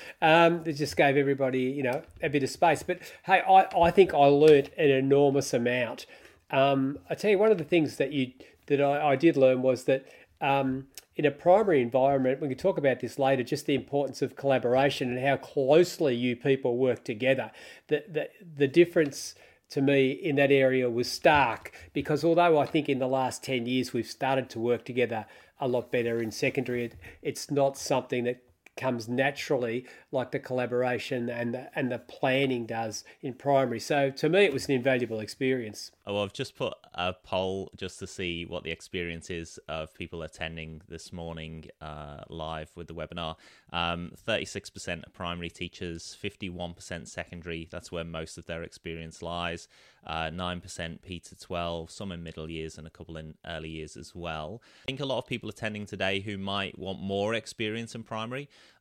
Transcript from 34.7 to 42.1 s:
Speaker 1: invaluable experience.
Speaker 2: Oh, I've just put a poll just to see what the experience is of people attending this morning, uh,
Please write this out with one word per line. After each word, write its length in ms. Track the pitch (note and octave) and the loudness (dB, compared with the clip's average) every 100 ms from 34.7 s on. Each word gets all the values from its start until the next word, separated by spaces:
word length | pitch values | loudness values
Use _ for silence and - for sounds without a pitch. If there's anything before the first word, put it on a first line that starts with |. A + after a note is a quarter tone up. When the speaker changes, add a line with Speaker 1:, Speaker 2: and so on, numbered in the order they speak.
Speaker 1:
invaluable 460 | C3+ B2+ B2+ A#2 A2 | 0 2 0 0 -4
experience. 720 | G#2 - C3 C3 A2 G2+ - _ - | -8 -4 -2 -2 -4 -12 -18 _ -6
Speaker 2:
Oh, 160 | G2+ | -4
I've 100 | G2+ | -4
just 220 | - C3+ | -6 -10
put 200 | - B2 - - | -6 -8 -8 -12
a 200 | - F2+ | -6 -4
poll 580 | F#2 - F#2+ F#2+ F#2+ F#2 - | -6 -4 -2 -2 -4 -8 -10
just 220 | F#2 - | -12 -10
to 60 | F#2+ | -12
see 380 | - F2+ E2+ | -6 -6 -6
what 180 | E2+ E2+ | -8 -8
the 80 | - | -8
experience 600 | D#2+ - F#2 E2+ E2 - | -10 -8 -8 -6 -8 -10
is 280 | F2 E2 - - | -10 -10 -14 -10
of 260 | D#2+ D#2 | -8 -10
people 280 | - E2+ E2+ | -12 -12 -10
attending 600 | D#2 - E2 E2 D#2+ D#2 - | -12 -10 -10 -10 -12 -14 -16
this 240 | E2 - | -18 -14
morning, 540 | F2+ E2 E2 D#2+ D#2+ D#2 - | -12 -12 -12 -12 -14 -18 -16
uh, 420 | D2+ D2+ D2 | -16 -14 -14